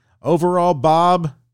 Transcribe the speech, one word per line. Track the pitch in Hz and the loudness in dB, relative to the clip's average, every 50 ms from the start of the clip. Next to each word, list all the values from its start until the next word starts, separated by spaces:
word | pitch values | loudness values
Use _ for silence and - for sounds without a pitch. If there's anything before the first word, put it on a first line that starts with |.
| _ _ _ _ - | _ _ _ _ -4
overall, | 127 165 165 165 180 180 180 175 180 170 | -2 -2 0 0 0 0 0 0 0 0
Bob, | 143 120 156 156 165 170 175 180 180 170 151 - _ _ _ | 0 0 2 2 2 2 2 2 0 -2 -6 -10 _ _ _